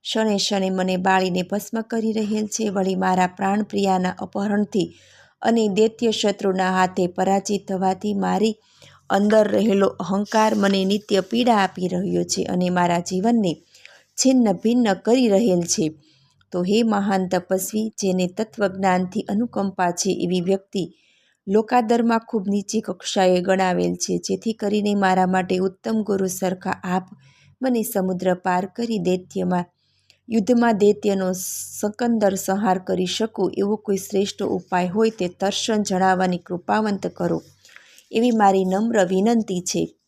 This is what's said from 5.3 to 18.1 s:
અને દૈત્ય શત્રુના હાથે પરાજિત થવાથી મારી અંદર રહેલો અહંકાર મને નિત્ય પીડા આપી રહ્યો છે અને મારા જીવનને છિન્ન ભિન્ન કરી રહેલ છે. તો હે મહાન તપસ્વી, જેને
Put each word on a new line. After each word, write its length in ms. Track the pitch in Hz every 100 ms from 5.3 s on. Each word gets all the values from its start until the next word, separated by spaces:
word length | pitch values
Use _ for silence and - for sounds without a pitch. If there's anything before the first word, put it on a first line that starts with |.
| _
અને 260 | - 233 214
દૈત્ય 440 | 190 220 226 233
શત્રુના 600 | 208 208 202 202 190 185
હાથે 360 | 185 185 185 180
પરાજિત 600 | 180 185 196 190 202 -
થવાથી 460 | 190 190 190 208
મારી 420 | 196 185 185 220 214 _ _ - - _
અંદર 380 | 196 208 220 214
રહેલો 400 | 208 214 196 196
અહંકાર 680 | - 175 196 208 220 220 214
મને 300 | 196 196 190
નિત્ય 360 | 208 - 196
પીડા 340 | 185 226 247 220
આપી 320 | 190 - 175
રહ્યો 360 | 180 196 175
છે 200 | 175 -
અને 260 | - 180 180
મારા 300 | 180 175 175
જીવનને 600 | 175 185 214 240 190 147 _ - - - _ -
છિન્ન 360 | 262 262 220
ભિન્ન 400 | 185 220 240 226
કરી 340 | 190 - 254 240
રહેલ 340 | 196 233 180
છે. 300 | 170 - 156 156 _ _ _ _ _
તો 100 | 180
હે 220 | 180 214
મહાન 440 | 233 202 202 196 185
તપસ્વી, 680 | 185 180 190 185 214 220 -
જેને 280 | 196